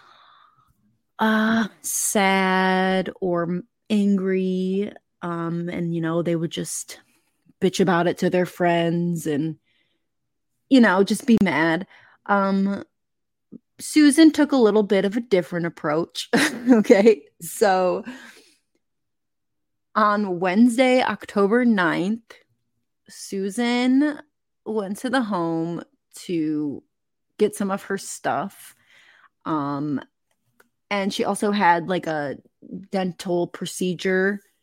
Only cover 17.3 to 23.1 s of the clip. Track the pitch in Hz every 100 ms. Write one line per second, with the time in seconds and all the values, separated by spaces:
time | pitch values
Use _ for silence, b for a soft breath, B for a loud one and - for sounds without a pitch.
17.3 | _ 165 - 208 185 180 180 220 254 B
18.3 | B B B _ _ _ _ _ _ _
19.3 | _ _ _ _ _ _ 214 214 208 202
20.3 | 175 185 190 240 226 254 254 - 208 -
21.3 | 208 196 240 247 208 170 156 185 226 _
22.3 | - _ _ _ _ _ _ _